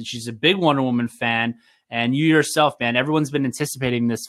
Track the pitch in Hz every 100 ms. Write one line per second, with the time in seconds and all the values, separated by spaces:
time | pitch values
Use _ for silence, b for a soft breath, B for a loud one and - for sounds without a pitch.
0 | 117 120 117 110 151 196 165 139 127 120
1 | 120 - 120 117 117 117 b b b 117
2 | 120 135 160 156 - 156 151 - 120 123
3 | 139 156 151 143 135 - 147 131 131 123
4 | 117 113